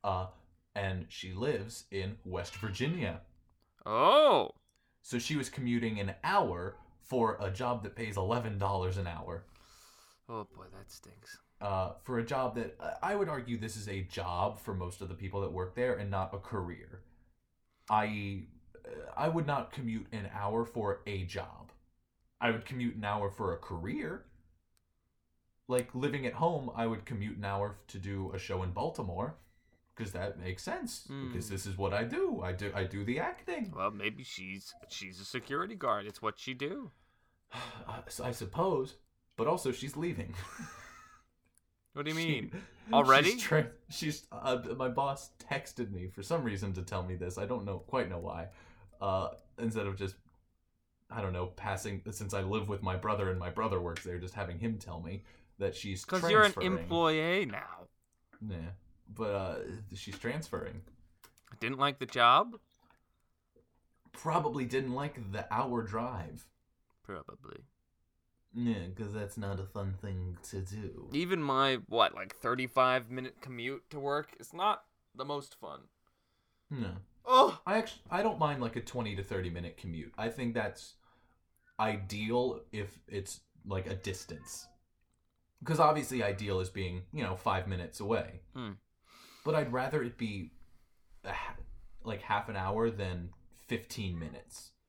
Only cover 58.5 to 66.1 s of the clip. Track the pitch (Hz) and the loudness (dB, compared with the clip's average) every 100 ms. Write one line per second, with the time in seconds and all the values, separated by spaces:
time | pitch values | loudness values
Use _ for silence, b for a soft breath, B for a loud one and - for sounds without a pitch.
58.5 | 87 80 92 - - - 107 107 98 95 | -6 -6 -10 -16 -20 -18 -6 -2 -2 -2
59.5 | 82 - 101 101 92 - 92 117 143 156 | -4 -6 -8 -10 -12 -10 -6 -4 -4 -4
60.5 | - - 95 - - - _ - _ _ | -6 -6 -10 -14 -20 -20 _ -20 _ _
61.5 | - 117 135 143 139 135 131 120 135 233 | -6 -4 2 2 2 -4 8 10 10 6
62.5 | 226 _ _ _ _ _ _ _ _ _ | -4 _ _ _ _ _ _ _ _ _
63.5 | - _ _ _ _ - - 160 165 147 | -20 _ _ _ _ -20 -8 2 2 2
64.5 | 135 120 131 131 123 147 127 101 101 - | 0 0 0 0 -2 -4 -6 -6 -6 -2
65.5 | 107 131 120 101 110 123 | 0 0 0 -2 -4 -4